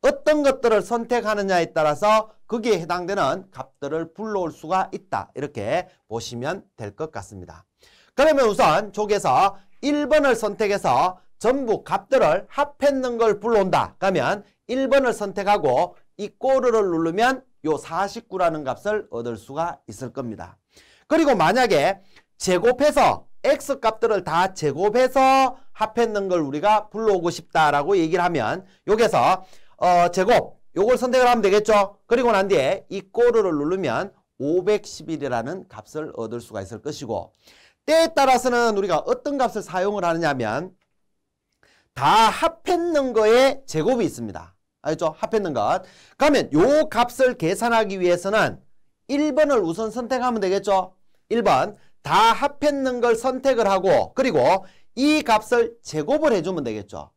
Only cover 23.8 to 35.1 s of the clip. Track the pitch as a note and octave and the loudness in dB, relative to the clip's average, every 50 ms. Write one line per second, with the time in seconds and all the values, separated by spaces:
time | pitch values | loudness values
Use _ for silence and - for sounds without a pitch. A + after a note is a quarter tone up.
23.8 | - A3 A3 - - A3+ A3 F#3+ F3+ D#3+ D3+ E3 F3+ F#3+ F#3+ - - D3 C3 C#3+ | -2 -2 -2 0 -2 0 0 0 -2 -2 -2 0 0 -2 -2 -4 -4 -4 -2 0
24.8 | F#3 G#3+ G#3 A#3+ B3+ B3 B3+ C#4 C4 C4 C4+ C4+ C4 C4 B3+ - - - - - | -2 0 2 2 0 2 2 4 4 4 6 4 4 2 0 -8 -18 -20 -6 -6
25.8 | G#3+ G#3+ - A#3+ A#3 A3+ G#3 G#3 G3 F#3+ F3+ F3 D#3 C#3 C3+ D3+ D3 G#3 G#3+ G#3+ | -6 -4 0 -2 -2 0 0 -4 -2 0 0 -2 -2 -2 -6 -2 0 2 2 2
26.8 | G3+ - - G#3 A3+ A3 G3+ F3+ D#3+ F3 E3 - - _ _ E3+ D#3 D3 C#3+ C#3+ | 0 -4 -10 -2 0 0 0 0 0 -4 -6 -6 -14 _ _ 2 2 4 2 0
27.8 | D3 D#3 G3+ F#3+ E3 D#3+ D#3+ F3+ F3 F3+ F3 C#3+ A2+ A2 C3+ E3 - _ _ _ | 0 0 0 0 0 0 0 0 0 0 0 0 -2 -2 -4 -6 -10 _ _ _
28.8 | _ - G3+ A3 A#3 G#3 - - A#2+ D3 F#3 - - - - - - - - _ | _ -2 0 2 2 2 2 2 2 2 2 0 -4 -16 -20 -20 -20 -20 -10 _
29.8 | - F3+ F3+ F3 F3 F3 F3 F#3 F#3 G3+ A#3+ F3+ - - - _ _ - - E3+ | 0 2 4 4 4 2 2 0 2 2 2 2 2 -2 -14 _ _ -10 -2 -2
30.8 | G3 A#3 B3+ - B3 C4 B3 C4 B3+ A#3+ A#3+ A#3 G3+ G3+ F#3+ G#3+ G#3 - G#3+ G#3 | 2 2 2 0 0 0 2 4 4 4 4 4 2 2 2 2 4 4 2 2
31.8 | G3 G3 - _ _ _ A#3 A#3+ B3 A#3+ A3 F#3+ G3 G3 G3 D#3 C3 C#3 F#3 G3 | 2 0 -4 _ _ _ 0 2 2 2 2 2 2 2 2 2 2 0 -2 -4
32.8 | - _ F3 G3 F#3 _ _ A3+ A#3+ A#3+ A3+ A3+ G#3 F#3 D#3+ D3 C#3+ D#3 F3+ F#3+ | -6 _ -12 -12 -12 _ _ 2 2 4 4 4 2 2 0 -2 -2 -2 -2 -2
33.8 | F#3 C3+ A2+ C3 F3+ G3+ _ _ _ _ _ _ C3 C#3+ E3 F#3 F3+ F#3 G#3+ G3+ | -2 -4 -2 -4 -6 -8 _ _ _ _ _ _ -4 -2 -2 0 0 0 -2 -2
34.8 | G3+ - - - D#3 - | -2 -10 -18 -18 -10 -10